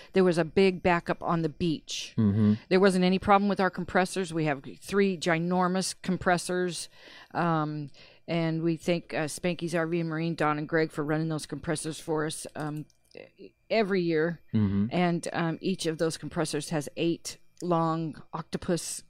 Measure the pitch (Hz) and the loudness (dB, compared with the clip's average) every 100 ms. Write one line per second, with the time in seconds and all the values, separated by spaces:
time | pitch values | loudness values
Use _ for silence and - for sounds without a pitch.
0 | - 190 185 170 160 - 190 185 185 175 | -2 2 4 4 2 4 4 4 2 2
1 | - 170 - 170 160 139 175 151 - - | 0 -4 0 0 -2 -2 -2 -2 -6 -10
2 | - - 107 104 104 107 - 185 196 185 | -6 2 2 4 4 4 2 4 6 6
3 | 180 185 - 202 202 190 190 180 180 185 | 4 2 4 4 4 2 0 0 0 2
4 | 185 - 180 165 156 139 139 90 - 196 | 2 0 -4 -2 -2 -2 -6 -16 -4 2
5 | 202 180 180 165 170 180 180 185 185 - | 2 0 0 0 2 2 2 0 -2 -4
6 | - 175 - 175 - 180 180 165 - - | -4 -2 2 0 0 -2 -2 -4 -10 -16
7 | - - - - 170 160 151 151 147 - | -20 -20 -8 -2 0 0 0 -4 -10 -14
8 | - - - 165 165 160 165 160 - 170 | -20 -20 -6 -2 0 0 0 -2 0 -2
9 | - 123 151 - 180 175 170 170 160 175 | -2 -4 -4 -4 -4 -4 -4 -2 0 -2
10 | 165 160 165 165 - 254 151 165 156 - | -2 -2 -2 0 0 0 0 0 0 -2
11 | 147 156 160 156 - 143 170 170 160 151 | -2 0 0 -4 -6 -8 -4 -4 -6 -8
12 | - 156 156 - - - 151 151 - _ | -4 -2 -2 -6 -12 -10 -8 -8 -12 _
13 | _ - - _ - _ _ 214 196 196 | _ -20 -20 _ -20 _ _ 0 2 2
14 | 170 160 165 165 - 110 104 98 107 165 | 2 2 0 -2 -4 0 2 2 0 2
15 | 175 170 - - 165 160 - 190 165 160 | 2 0 -2 -2 -2 -2 -4 -2 -4 -2
16 | 165 - 151 - 160 147 147 160 139 - | -2 -2 -6 -4 -2 -2 -4 -4 -4 -2
17 | 165 170 - - - _ 175 165 165 165 | -2 -2 -6 -14 -20 _ -2 0 2 0
18 | 160 - - 160 - 185 - 170 - - | -4 -8 -12 -12 -8 -6 -2 -2 -4 -12
19 | - | -12